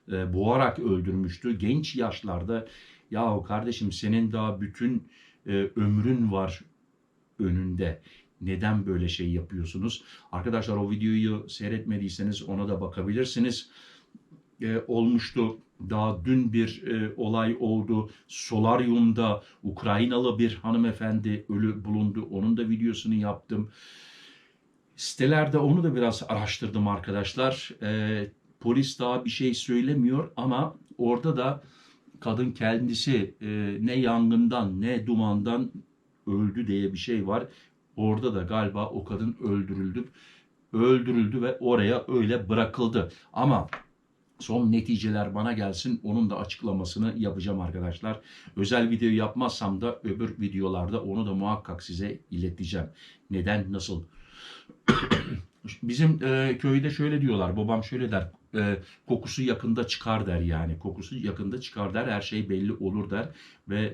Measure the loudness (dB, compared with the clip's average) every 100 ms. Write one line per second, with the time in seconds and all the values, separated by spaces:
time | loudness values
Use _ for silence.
0 | -8 -4 -2 0 2 4 2 2 0 0
1 | 0 0 -2 -4 -4 0 2 0 0 -2
2 | -4 -4 -6 -6 -2 -4 -6 -16 -20 -20
3 | -8 -2 0 0 -2 -4 -2 -2 -4 -2
4 | 2 2 2 0 -2 -2 -6 -2 0 0
5 | -4 -20 -20 _ -2 0 0 2 2 4
6 | 4 4 2 2 -2 -6 -16 _ _ _
7 | _ _ _ -4 0 0 0 -2 -2 -4
8 | -12 -20 _ -10 -4 -2 0 0 0 0
9 | 0 -2 -2 -2 -4 -6 -6 -4 -4 -6
10 | -14 -20 -10 -6 -2 -2 -2 -2 -2 0
11 | 2 2 2 -2 -6 -8 -6 -4 -4 -4
12 | -4 -4 -4 -4 -4 -4 -2 -4 -4 -4
13 | -2 -2 -2 0 0 0 -10 -20 -20 -20
14 | _ -20 _ -20 _ -8 -2 -2 0 2
15 | 4 4 0 0 0 -2 _ -12 -4 0
16 | 0 0 2 4 4 2 0 -2 -4 -2
17 | -2 -2 0 2 2 0 2 2 2 0
18 | -2 -8 -18 -12 -2 2 4 4 4 6
19 | 6 6 2 0 -6 -10 -8 -4 0 4
20 | 4 4 2 4 2 2 0 4 2 2
21 | 0 0 0 -4 -2 0 0 0 -2 0
22 | 2 0 -4 0 2 2 2 0 0 -2
23 | 0 0 0 -4 -4 -4 -4 -8 -20 -20
24 | -20 -20 -20 -20 _ _ _ _ _ -12
25 | -8 0 4 4 4 2 4 4 4 2
26 | 0 0 -4 -4 -2 -4 -4 0 0 0
27 | -2 -4 -4 0 0 -2 -8 -8 -4 -2
28 | -2 -2 -4 -12 _ _ 2 2 2 -2
29 | -2 -2 -2 -2 0 0 0 2 2 2
30 | 2 2 -2 -4 0 0 0 -4 -14 -2
31 | 2 2 2 0 0 -2 -8 -20 -20 _
32 | _ -10 -4 -2 -2 0 0 2 0 0
33 | 2 2 0 -6 -6 -4 -2 -2 0 2
34 | 2 4 6 6 4 4 0 0 0 0
35 | 0 2 2 2 0 0 -2 -6 -20 _
36 | _ _ -2 0 2 0 0 0 0 -2
37 | -2 -2 0 -2 -4 -14 -20 _ _ 0
38 | 2 2 0 -2 -2 -2 -2 -2 -4 -6
39 | -6 -4 -4 -2 -2 -2 -2 -4 -4 -4
40 | -8 -14 -20 -20 _ _ -4 2 6 6
41 | 4 2 2 2 0 0 2 4 4 2
42 | 2 2 2 0 0 0 0 0 0 0
43 | -2 -6 -10 0 2 2 0 -10 -16 _
44 | _ _ _ -14 -2 2 4 4 2 0
45 | 0 0 -2 -2 -2 -2 -4 -4 -4 -4
46 | 0 2 2 0 -6 -6 -4 -2 -2 -2
47 | -2 0 -2 -2 -4 -2 -4 -4 -4 -4
48 | -6 -8 -10 -20 -12 -4 0 2 2 2
49 | 2 2 0 -2 -4 -2 -4 -2 -4 -4
50 | -6 -4 -6 -4 -4 -2 -2 -2 -2 -4
51 | -4 -4 -2 -2 -2 -4 -6 -12 -10 -6
52 | -6 -8 -8 -4 -4 -4 -6 -6 -6 -10
53 | -20 -20 -6 -2 0 -2 -2 -6 -6 -8
54 | -10 -18 -20 -20 -20 -20 -20 -4 2 4
55 | 4 0 -2 -8 -10 _ -16 -8 -4 4
56 | 4 4 2 2 2 0 2 2 2 0
57 | 0 2 2 2 0 0 0 0 -2 -4
58 | -2 -2 -4 -10 _ -2 0 -2 -6 -12
59 | -2 -2 -2 -2 0 0 0 0 0 -4
60 | -2 0 0 0 0 0 -2 -4 -6 -8
61 | -10 -6 -6 -4 -6 -6 -8 -6 -4 -2
62 | -2 -4 -4 -4 -2 -2 -2 -2 -2 -2
63 | -4 -4 -6 -10 -20 -18 -6 -2 -2